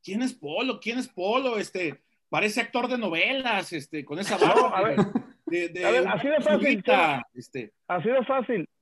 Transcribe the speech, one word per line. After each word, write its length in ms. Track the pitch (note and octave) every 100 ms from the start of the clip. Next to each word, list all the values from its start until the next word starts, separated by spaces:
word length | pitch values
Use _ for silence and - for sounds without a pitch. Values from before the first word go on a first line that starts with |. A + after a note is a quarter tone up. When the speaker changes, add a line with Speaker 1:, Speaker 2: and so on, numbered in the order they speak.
Speaker 1:
"¿Quién 180 | - G3
es 120 | B3+
Polo? 460 | - D3 E3+ C4 A#3+
¿Quién 200 | G#3 A#3+
es 100 | -
Polo? 480 | - F#3 A#3+ C4+ A3
Este, 440 | F#3 F#3+ E3+ C#3 _ _ _
parece 320 | D3+ G#3 G#3
actor 260 | A3+ B3+ A#3+
de 100 | B3
novelas, 760 | G#3+ E3 G3 C4+ B3+ G3+ F3
este, 320 | E3 C#3 D#3 C3+
con 140 | D3+
esa 180 | G3+ G#3
Speaker 2:
No, 80 | - - B3
Speaker 1:
barba 80 | G3
Speaker 2:
a 40 | G#3
Speaker 1:
de, 60 | -
Speaker 2:
ver. 100 | - - - _ -
Speaker 1:
de, 220 | E3+ E3+
de 160 | E3+ F3+
Speaker 2:
A 60 |
ver, 100 | A#3+
Speaker 1:
una 100 | B3+
Speaker 2:
así 140 | G#3 C#4
de 120 | D4+
fácil, 180 | D4+ D4+
Speaker 1:
chulita", 340 | C#4 A3 F#3
Speaker 2:
Chema. 300 | G3+ E3 C3+ A#2
Speaker 1:
este. 400 | - A#2+ C3+ A2 _ _
Speaker 2:
Así 180 | F3 F#3
de 140 | C4 A#3
fácil. 440 | C4+ A#3+ A3+ D3+ _